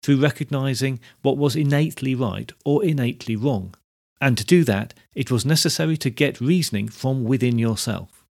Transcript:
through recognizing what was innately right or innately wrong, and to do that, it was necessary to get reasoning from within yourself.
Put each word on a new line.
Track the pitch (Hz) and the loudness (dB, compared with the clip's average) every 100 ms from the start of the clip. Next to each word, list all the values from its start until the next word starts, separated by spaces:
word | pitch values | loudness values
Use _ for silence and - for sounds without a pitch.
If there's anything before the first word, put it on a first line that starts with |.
through | - 143 | 2 2
recognizing | 143 - 143 139 135 123 135 127 - _ | 2 0 -6 -4 -2 -2 -2 -4 -12 _
what | 139 135 | 0 2
was | 143 | 0
innately | 131 147 143 160 151 131 | 2 0 2 0 -2 -4
right | 127 123 95 - - | -2 -2 -4 -10 -8
or | - 143 | 0 2
innately | 180 151 123 120 - 110 | 2 0 -2 -4 -6 -2
wrong, | 131 117 92 - _ _ _ _ | -2 -2 -6 -14 _ _ _ _
and | 139 120 | 0 0
to | - | 4
do | 175 | 4
that, | 151 101 110 - _ | 6 2 -2 -12 _
it | - 127 | -8 -2
was | 123 | 0
necessary | 127 156 160 - 160 156 | 2 2 0 0 -2 0
to | 135 | -2
get | 113 143 - | 0 -2 0
reasoning | 123 180 165 104 110 | 0 2 2 -2 -4
from | - 131 135 | -4 -4 -2
within | 117 127 123 120 | 0 0 2 2
yourself. | 113 107 - 98 90 _ _ | 0 -2 -4 -6 -8 _ _